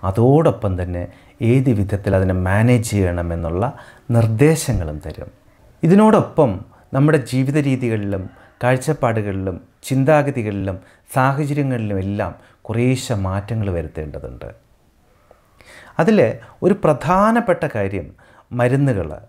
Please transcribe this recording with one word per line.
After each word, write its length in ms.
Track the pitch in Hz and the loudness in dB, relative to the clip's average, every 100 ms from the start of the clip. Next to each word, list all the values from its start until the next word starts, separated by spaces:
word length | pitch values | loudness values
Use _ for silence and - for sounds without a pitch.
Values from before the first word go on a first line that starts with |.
അതോടൊപ്പം 680 | 92 98 120 143 170 - 104 | -2 2 4 6 4 0 -2
തന്നെ 300 | 90 90 87 87 - - _ | -2 -4 -6 -10 -14 -20 _
ഏത് 280 | 113 127 131 | 2 2 2
വിധത്തിൽ 420 | 104 101 101 - 98 | 0 0 -2 0 0
അതിനെ 200 | 95 92 92 | 2 0 0
മാനേജ് 400 | 98 117 123 104 | 2 4 2 2
ചെയ്യണമെന്നുള്ള 760 | 104 92 87 85 85 85 85 117 151 - - _ | 0 0 0 -4 -4 -4 -2 -2 -4 -20 -20 _
നിർദ്ദേശങ്ങളും 880 | 117 113 110 147 156 - 113 78 76 | 0 2 4 4 2 0 -4 -4 -8
തരും. 300 | 76 76 - - _ _ _ _ | -10 -14 -16 -18 _ _ _ _
ഇതിനോടൊപ്പം 680 | 165 196 214 208 143 - 139 95 - _ _ | 4 6 6 4 2 0 0 0 -10 _ _
നമ്മുടെ 260 | 131 147 156 113 | 0 2 2 0
ജീവിത 320 | 127 131 147 | -2 0 0
രീതികളിലും 680 | 139 131 123 110 101 98 95 - - _ | 0 0 -2 -2 -4 -6 -8 -14 -20 _
കാഴ്ചപ്പാടുകളിലും 1000 | 123 127 131 151 123 113 101 98 95 85 - _ | 0 0 0 -2 0 -2 -4 -4 -6 -8 -12 _
ചിന്താഗതികളിലും 920 | - 131 135 151 139 123 107 101 98 95 - _ _ | -4 0 2 2 2 -4 -4 -4 -6 -8 -12 _ _
സാഹചര്യങ്ങളിലുമെല്ലാം 1200 | - 131 139 147 143 139 123 107 98 95 101 95 - - _ | -2 0 0 -4 -2 -2 -2 -4 -4 -4 -4 -6 -8 -20 _
കുറേശ്ശെ 540 | - 110 123 127 - 110 | -6 0 0 0 -2 -4
മാറ്റങ്ങൾ 520 | 95 95 101 113 101 | -2 -4 -4 -4 -2
വരുത്തേണ്ടതുണ്ട്. 800 | 85 80 - 76 69 - 62 - - _ _ _ _ _ _ _ _ _ _ - - - - | -4 -6 -8 -10 -10 -14 -14 -16 -18 _ _ _ _ _ _ _ _ _ _ -20 -20 -20 -2
അതിൽ 380 | 170 214 113 - - - | 2 4 4 0 -12 -2
ഒരു 120 | 117 147 | 0 2
പ്രധാനപ്പെട്ട 840 | 165 143 135 185 208 233 226 170 151 113 | 2 0 0 2 4 2 0 -2 -2 -4
കാര്യം 320 | 98 98 71 - - - _ | -4 -4 -10 -16 -20 -20 _
മരുന്നുകൾ 680 | 117 120 135 139 104 80 - | 0 2 2 2 0 -4 -10